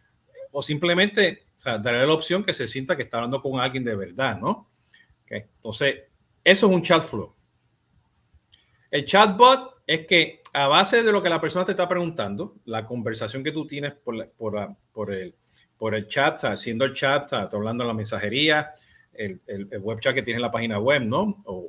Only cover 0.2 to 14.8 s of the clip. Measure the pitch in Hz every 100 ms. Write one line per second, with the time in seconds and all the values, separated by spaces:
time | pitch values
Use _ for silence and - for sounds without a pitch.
0.2 | _ - - 143 139 147 175 175 202 202
1.2 | 185 - _ _ 131 110 117 120 139 156
2.2 | - 180 196 - 117 135 131 156 117 117
3.2 | 120 135 139 131 131 131 120 104 90 95
4.2 | 131 107 143 226 - _ _ _ _ _
5.2 | _ 107 - _ 113 104 139 - - _
6.2 | _ _ 170 190 214 185 165 165 - 110
7.2 | - _ _ _ _ _ _ _ _ _
8.2 | _ _ _ _ _ _ _ 147 143 196
9.2 | 214 190 254 262 - - - 160 160 175
10.2 | 156 - - 139 139 160 196 240 226 202
11.2 | 175 160 156 170 185 185 175 180 170 165
12.2 | 101 101 202 - - 110 110 123 113 110
13.2 | 110 131 139 151 151 143 143 143 - 113
14.2 | - _ 110 104 101 101